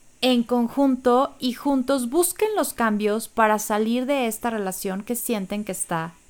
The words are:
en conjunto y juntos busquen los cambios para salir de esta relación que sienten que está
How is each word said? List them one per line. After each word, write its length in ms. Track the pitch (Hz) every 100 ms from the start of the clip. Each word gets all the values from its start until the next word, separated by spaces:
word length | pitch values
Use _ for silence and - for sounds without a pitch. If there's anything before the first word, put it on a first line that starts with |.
| - _
en 220 | 247 247
conjunto 920 | 233 247 233 - 277 254 254 240 277 -
y 140 | 254
juntos 580 | 233 285 277 254 277 240
busquen 380 | 302 349 - 427 415
los 180 | 294
cambios 540 | - 226 208 208 214 -
para 300 | - 220 214
salir 480 | - 208 220 240 254
de 200 | 285 233
esta 240 | 220 240
relación 520 | 226 190 185 202 190
que 120 | 214
sienten 500 | 240 - 220 190 208
que 80 | 208
está 420 | 180 - 170 165 -